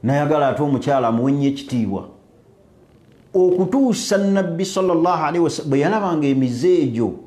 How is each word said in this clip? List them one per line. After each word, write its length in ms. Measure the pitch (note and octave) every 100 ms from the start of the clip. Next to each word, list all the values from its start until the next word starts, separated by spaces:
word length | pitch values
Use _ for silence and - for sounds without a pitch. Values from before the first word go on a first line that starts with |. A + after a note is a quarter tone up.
N'ayagala 440 | C3 C#3+ D3 D3+ C#3
ate 140 | B2
omukyala 460 | D3 C3 D3 C#3 A#2+
amuwe 240 | A#2 C3
nnyo 160 | C#3+ C#3
ekitiibwa. 600 | C#3 - B2+ G#2+ F#2+ - - _ _ _ _ _ _ _ _ _ _ _
Okutuusa 840 | F#3+ F#3 F3+ F#3 C4+ C4 G3+ - G3
Nabbi 460 | G3 G3 F3 E3
sallallahu 600 | F#3+ - F#3 E3 E3+ E3
alayhi 200 | D3+ E3+
wa 60 | D#3+
sallam 200 | D#3 D3+
bwe 80 | C#3
yalabanga 480 | D3 G#3+ G3 E3 C#3+
emize 560 | C3+ B2+ A#2+ E3 F3+
egyo 300 | C3+ A2+ A2+ -